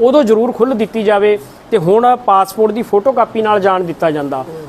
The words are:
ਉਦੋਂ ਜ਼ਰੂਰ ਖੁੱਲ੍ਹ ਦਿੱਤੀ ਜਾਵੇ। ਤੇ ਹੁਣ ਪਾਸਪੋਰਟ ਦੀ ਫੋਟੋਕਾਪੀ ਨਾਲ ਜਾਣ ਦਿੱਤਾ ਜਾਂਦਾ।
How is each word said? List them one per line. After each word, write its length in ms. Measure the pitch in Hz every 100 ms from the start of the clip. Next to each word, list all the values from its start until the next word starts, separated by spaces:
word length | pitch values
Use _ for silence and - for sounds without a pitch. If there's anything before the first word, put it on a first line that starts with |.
ਉਦੋਂ 240 | 233 294
ਜ਼ਰੂਰ 280 | 226 220 240
ਖੁੱਲ੍ਹ 240 | - 240 233
ਦਿੱਤੀ 280 | 220 226
ਜਾਵੇ। 340 | 208 208 208 208 - - -
ਤੇ 60 | 220
ਹੁਣ 380 | 160 214 247 247
ਪਾਸਪੋਰਟ 560 | 220 196 190 - 214
ਦੀ 100 | 214
ਫੋਟੋਕਾਪੀ 600 | - 202 233 254 220 226
ਨਾਲ 180 | 214 214
ਜਾਣ 240 | 190 185
ਦਿੱਤਾ 280 | 175 156 165
ਜਾਂਦਾ। 340 | 151 143 135 131 160